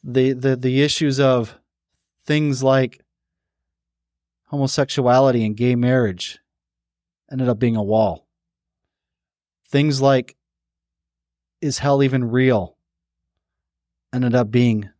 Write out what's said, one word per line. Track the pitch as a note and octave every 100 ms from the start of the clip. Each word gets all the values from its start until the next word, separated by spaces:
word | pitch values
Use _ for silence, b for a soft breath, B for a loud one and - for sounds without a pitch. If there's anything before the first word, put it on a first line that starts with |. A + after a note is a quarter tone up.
the, | C#3+ B2 C3
the, | B2+ C3+ B2+
the | B2+ B2+
issues | D3 - D3 C3+
of | C3+ B2+ A2+ - _ _ _ _ _ _ -
things | D3+ D3+ C3
like | C3 C3+ B2+ - _ _ _ _ _ _ _ _ _ _ _ _ _ _ _
homosexuality | C#3+ C3+ - C3+ - B2 C3 C3+ A#2+ G#2+
and | G#2+
gay | B2 B2
marriage | B2 C3 A2+ F2+ - - _ _ _ _ _ _ _ _ _
ended | C3 B2+
up | A2
being | A#2+ A2+
a |
wall. | G2+ A2 G#2 D#2+ _ _ _ _ _ _ _ _ _ _ _ _ _ _ _
Things | C#3+ D3+ C3+
like, | C#3 C3+ C3 _ _ _ _ _ _ _ _ _ _ _ _ _
is | D3+ B2+
hell | C#3+ C#3
even | C3+ C3 A#2
real? | B2 C3 A2 F2 _ _ _ _ _ _ _ _ _ _ _ _ _ _
Ended | B2+ B2 B2
up | A2
being | A#2+ A#2+ A2 G2+